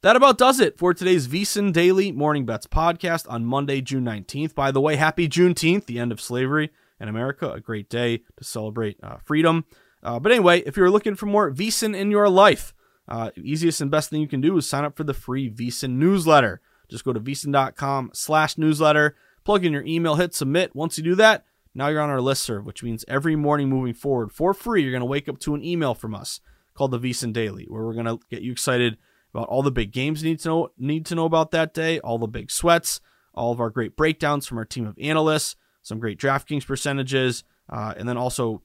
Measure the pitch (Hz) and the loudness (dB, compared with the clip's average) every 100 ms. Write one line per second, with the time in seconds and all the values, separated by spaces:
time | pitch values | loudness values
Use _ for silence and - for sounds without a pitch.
0 | 185 240 269 240 254 269 190 - 175 175 | 6 8 8 8 6 6 2 2 0 2
1 | 185 185 127 156 202 208 202 170 180 190 | 4 2 2 -4 -2 0 0 4 4 4
2 | 196 135 147 147 123 110 - 156 165 170 | 2 0 0 0 -2 -6 -4 0 0 0
3 | 180 151 - 117 117 131 143 139 131 135 | -4 -4 -6 -6 -2 -2 0 -2 -2 -4
4 | 123 107 92 151 156 - 139 135 143 147 | -4 -6 -8 -6 -6 -2 0 2 2 2
5 | 156 160 170 156 180 170 165 190 - 120 | 2 2 -2 4 4 4 2 2 -2 -6
6 | 120 110 - 123 131 151 151 _ _ _ | -4 -6 -6 -4 -2 -2 -4 _ _ _
7 | 107 107 127 139 147 - - 110 101 117 | -10 -6 -6 -6 -8 -8 -10 -10 -8 -4
8 | 120 117 _ _ - 117 107 110 110 101 | -2 -2 _ _ -12 -8 -8 -4 -6 -6
9 | - - - 151 165 165 160 _ _ _ | -16 -16 -4 2 4 4 -2 _ _ _
10 | - 120 165 240 180 175 143 139 185 208 | -8 -4 2 4 6 6 2 2 4 4
11 | 208 196 208 202 202 135 214 214 220 202 | 0 -4 0 0 0 -2 -4 -2 -2 -2
12 | 196 208 208 185 202 156 - - _ _ | 0 4 6 8 8 6 -4 -16 _ _
13 | - 113 113 - 95 151 165 147 139 151 | -12 -8 -8 -8 -6 0 0 0 0 0
14 | 151 151 151 135 143 185 135 139 147 - | 0 -4 -2 0 2 2 0 -2 -4 -4
15 | 156 131 - 131 135 107 120 120 135 127 | -6 -6 -4 -4 -4 -6 -8 -6 -4 2
16 | 160 196 160 151 120 90 _ _ _ 113 | 2 4 6 6 6 -2 _ _ _ -10
17 | - 117 117 139 147 139 135 - 139 139 | -4 -4 -6 -8 -2 0 0 -4 -4 -4
18 | 127 - - 156 156 - 156 151 156 151 | -6 -10 -2 2 2 0 0 2 4 4
19 | 151 - _ _ - 202 175 147 143 165 | 2 0 _ _ 0 2 2 -2 -4 -2
20 | 165 151 175 - 135 156 185 131 160 - | 0 2 0 -2 0 0 0 -2 -6 -4
21 | 160 185 220 208 _ _ _ - 139 151 | -2 4 6 4 _ _ _ -6 -2 0
22 | 147 139 127 135 - 107 104 - 120 113 | 0 0 0 -2 -4 -6 -8 -12 -8 -8
23 | - 135 156 156 147 147 139 135 127 113 | -4 -2 0 0 0 0 0 0 -2 -6
24 | 143 131 110 - 170 196 233 220 139 127 | -2 -2 -2 -2 -2 -2 -2 0 0 -2
25 | 123 143 139 135 - 147 147 175 147 117 | -4 -4 -6 -10 -6 -6 -4 -2 -2 -4
26 | 110 107 - - _ _ _ - 139 123 | -8 -10 -12 -14 _ _ _ -4 -4 -2
27 | 127 120 120 113 107 98 - 110 113 113 | -4 -4 -4 -4 -4 -6 -12 -8 -6 -4
28 | 117 117 _ 117 123 120 - 127 120 107 | -6 -6 _ -12 -10 -6 -2 0 0 -2
29 | _ _ _ - 117 127 139 127 104 127 | _ _ _ -10 -4 0 0 0 -4 -4
30 | 139 156 160 160 165 160 170 _ 131 156 | -4 -2 -4 -4 -2 -2 -2 _ -4 -4
31 | 156 165 165 160 156 165 160 - 160 165 | -4 -2 2 2 2 0 -2 -2 -2 -2
32 | - 117 113 113 113 - 170 170 - - | -2 -4 -4 -8 -8 -2 2 2 2 -8
33 | _ _ _ - 117 120 117 107 110 - | _ _ _ -6 -4 -2 -2 -2 -6 0
34 | 156 160 151 147 135 117 110 - 110 104 | 0 0 -2 -2 -4 -8 -8 -6 -8 -6
35 | 143 156 156 156 - - _ _ - 110 | -2 0 2 0 -2 -10 _ _ -12 -8
36 | 113 101 139 135 - 151 - 135 147 139 | -6 -4 -2 -2 -2 -8 -6 -6 -4 -4
37 | 131 135 127 120 - _ _ - 107 - | -2 0 0 -2 -10 _ _ -10 -8 -8
38 | 113 123 123 - 117 110 | -6 -4 -4 -2 -4 -4